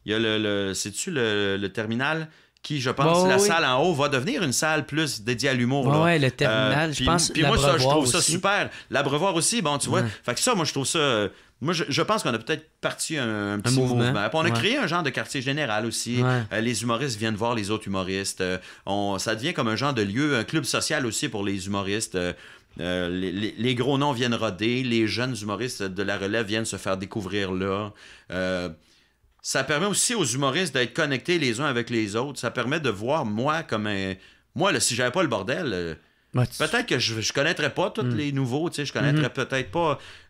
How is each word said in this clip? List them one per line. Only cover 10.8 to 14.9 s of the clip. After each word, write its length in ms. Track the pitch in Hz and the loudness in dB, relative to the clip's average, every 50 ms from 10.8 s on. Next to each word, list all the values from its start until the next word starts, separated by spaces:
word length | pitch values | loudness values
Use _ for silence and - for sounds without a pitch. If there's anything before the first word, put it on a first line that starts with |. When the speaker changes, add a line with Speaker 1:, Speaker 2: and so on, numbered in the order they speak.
| 135 - | -2 0
Speaker 1:
ça, 100 | - 170 | 2 2
euh, 300 | 147 143 123 107 104 95 - - - _ _ _ | 2 4 4 2 2 0 -2 -8 -20 _ _ _
moi, 120 | 120 151 185 | -2 -2 0
je, 120 | 165 170 - | 0 -2 0
je 140 | 139 156 | 0 0
pense 220 | 165 - 214 220 - | 2 2 2 0 2
qu'on 100 | 151 117 | 0 -2
a 40 | 113 | -2
peut-être 300 | 113 - 160 147 - - _ _ | -2 -2 -4 -4 -6 -10 _ _
parti 340 | - - - - - - 165 | -6 -6 -4 -4 -6 -4 -2
un, 380 | 151 127 113 107 104 101 101 104 | -2 -2 0 0 0 -2 -2 -2
un 60 | 104 | 0
petit 160 | 101 - 131 | 0 2 2
Speaker 2:
mouvement. 280 | 135 131 123 123 120 120 | 2 2 4 2 2 2
Speaker 1:
mouvement. 240 | 123 127 107 101 113 | 2 2 0 0 0
Puis 100 | - 160 | 0 0
on 40 | |
a 20 | 160 | 2
Speaker 2:
Ouais. 60 | 170 | 2
Speaker 1:
créé 260 | 117 113 131 196 247 302 | 2 2 2 0 0 0
un 80 | 262 | 0
genre 140 | 165 | 0